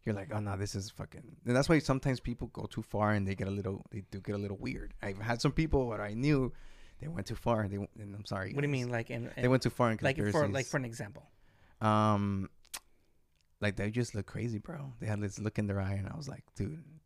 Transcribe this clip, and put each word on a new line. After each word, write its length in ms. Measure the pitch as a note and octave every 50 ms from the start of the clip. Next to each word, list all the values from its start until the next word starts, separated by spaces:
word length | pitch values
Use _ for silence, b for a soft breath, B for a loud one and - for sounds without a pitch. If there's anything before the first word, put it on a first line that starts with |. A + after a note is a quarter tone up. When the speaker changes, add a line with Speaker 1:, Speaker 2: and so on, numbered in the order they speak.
| b
Speaker 1:
you're 80 | A2+ G#2
like, 160 | G2 G2 -
"Oh 80 | - G#2
no, 160 | G#2 G2+ G2
this 200 | G2 G2+ G2+ -
is 160 | G2+ G2 G#2+
fucking." 320 | - - G2+ - - F#2+ - - - - - A#2
And 80 | A#2+
that's 120 | B2+ C#3 -
why 120 | E3 D3+
sometimes 400 | - - C3 C3+ - C#3 B2+ A#2
people 280 | - B2 A#2+ - - A2+
go 180 | - - G#2 G2+
too 160 | - A2+ G#2+
far 300 | - - G2+ G#2 G#2 G#2
and 140 | G#2 G2 F#2+
they 60 | G2
get 140 | F#2 F#2+ G2
a 40 |
little, 320 | G2+ G2+ F#2+ G2 G2 - - -
they 140 | - G#2+ F#2 -
do 100 | - G2
get 140 | F2+ G#2+ G2+
a 20 | G2+
little 200 | G2+ G2 G2 F#2+
weird. 360 | - B2 - - - - - -
I've 160 | - G#2 F#2+ G2
had 240 | A2 A#2+ A#2+ A#2+
some 100 | - C#3+
people 380 | C3+ D#3+ D#3+ D#3 D3 C#3 B2+ A#2+
that 100 | A2 G#2
I 140 | G#2 G#2 G#2+
knew, 400 | A2+ C3 D3 D3+ C3+ B2+ A#2 - b b b b b b b b b
they 80 | - D3+
went 180 | E3+ - F#2+
too 100 | - A2+
far. 280 | - - A#2+ A#2 A2 G#2+ F#2+
They 100 | G2+ G2+
w-, 100 | G2+ - - -
and 140 | G#2+ G2+ G2
I'm 100 | G#2 G#2+
sorry, 280 | - G2+ G2 F#2+ F2+ -
Speaker 2:
What 80 | C#3
do 60 | C#3+ D3
you 40 | C#3+
Speaker 1:
guys. 80 | B2+ B2
Speaker 2:
mean, 80 | B2
like, 180 | A#2+ A#2 A2+ -
in, 220 | A#2+ A#2 A#2 - -
Speaker 1:
They 80 | - B2
Speaker 2:
in, 40 | B2
Speaker 1:
went 140 | C3 B2+ -
too 80 | B2
far 180 | - - B2 A2+
in 60 | A2 A2
Speaker 2:
like, 140 | - C#3 C3+ -
for, 60 | G#2
Speaker 1:
conspiracies. 300 | G#2 G2+ D#3+ D3 G#2 G2+
Speaker 2:
like, 140 | C3+ B2+ -
for 100 | - C#3
an 80 | B2+
example? 420 | A#2 A2+ - A2 G2+ - - - - _ b b b b b b b b b
Speaker 1:
Um, 680 | A2 G#2+ G#2+ G#2+ G#2+ G#2+ G#2 G2+ G2+ G2+ G2 F#2+ F#2+ - - - - - - - _ _ _ _ _ _ _ _ _ _ _ _ _ _ _ -
like, 160 | G#2 G#2 G2
they 160 | - G2 G#2+
just 240 | A2 B2 A#2+ - -
look 100 | G#2 G2
crazy, 320 | - - G#2 A2 A#2+ A2 G#2
bro. 360 | - - E3+ D3 C#3 C3+ A#2+ A2+
They 80 | - G#2+
had 140 | G#2 G2+
this 180 | G#2 G2 G2+ -
look 200 | G2+ G#2+ - -
in 80 | G#2+ G2+
their 120 | G2 G2
eye, 140 | F#2+ F#2+ G2
and 140 | G2 F#2+ F#2+
I 80 | - -
was 100 | - -
like, 160 | - - - _ -
"Dude, 280 | - G2+ A#2+ D#3 E3 D3 D3 D#3 D#3 _